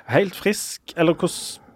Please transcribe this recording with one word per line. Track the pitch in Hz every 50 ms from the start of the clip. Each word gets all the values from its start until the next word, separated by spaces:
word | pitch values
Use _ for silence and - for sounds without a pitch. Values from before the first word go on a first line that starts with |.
| - -
Helt | 117 156 202 185 -
frisk? | - - 202 208 - - - - - _ - -
Eller | 170 165 165 165
hvordan, | - - 165 - - - - - - - - -